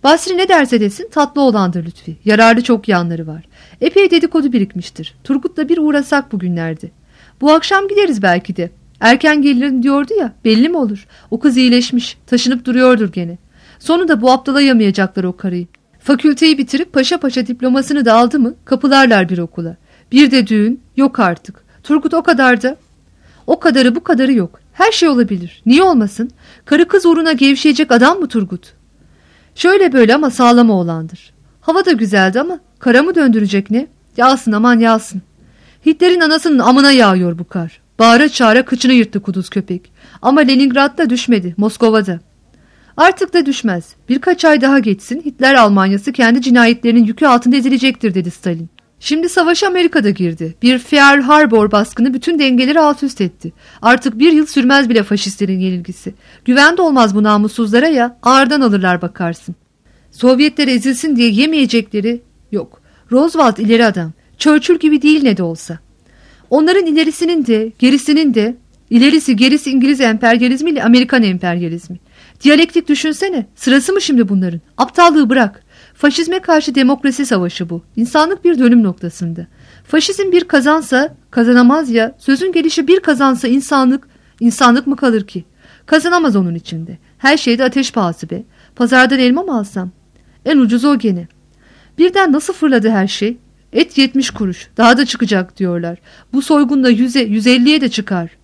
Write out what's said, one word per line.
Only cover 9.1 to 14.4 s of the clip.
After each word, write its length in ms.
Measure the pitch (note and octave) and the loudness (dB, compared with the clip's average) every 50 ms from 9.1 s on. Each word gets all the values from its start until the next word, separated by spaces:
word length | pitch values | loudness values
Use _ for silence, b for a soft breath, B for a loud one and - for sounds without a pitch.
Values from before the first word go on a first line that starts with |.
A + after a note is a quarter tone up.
| A#3+ C4+ - D#4 D4+ D4+ C#4 | 2 2 2 0 0 2 2
gelirim 400 | C#4+ C#4 A#3+ C4 C#4+ C4 C4 A#3 | 0 0 0 0 -2 -2 -2 0
diyordu 300 | C#4 C#4 C#4 C#4+ B3 A4 G#4+ | 0 0 0 -2 -2 -2 -4
ya, 140 | F4 A#3 - _ _ | -4 -4 -8 _ _
belli 240 | A3+ A3 A3 B3 D#4+ | 0 2 2 2 0
mi 80 | F4 | 0
olur? 300 | E4 C4+ G#3+ G#3 G3 - b b b b b | -2 -2 -4 -4 -8 -12 b b b b b
O 100 | - A#3 | -10 -2
kız 160 | - D4+ B3 | 0 0 2
iyileşmiş, 600 | B3 B3+ B3 A#3+ B3 A#3+ A#3+ - A#3+ A#3+ - - _ _ | 2 2 2 2 2 0 0 -4 -6 -6 -6 -14 _ _
taşınıp 380 | _ - A#3+ B3 B3 C4+ A#3+ B3 | _ -2 -2 0 0 -4 -4 -4
duruyordur 480 | B3+ B3 B3 B3+ B3+ B3+ A3+ A3 F#3+ E3 | -4 0 2 4 4 4 2 0 -4 -6
gene. 260 | F#3 F3 E3+ E3+ F3+ _ b b b b b b b | -8 -10 -10 -10 -14 _ b b b b b b b
Sonunda 420 | - - D#4+ F4 F#4 D#4+ D#4+ A3+ | -4 -2 -2 0 0 0 -2 0
bu 100 | A3 B3+ | 2 2
aptalayamayacaklar 920 | B3+ B3+ | 2 2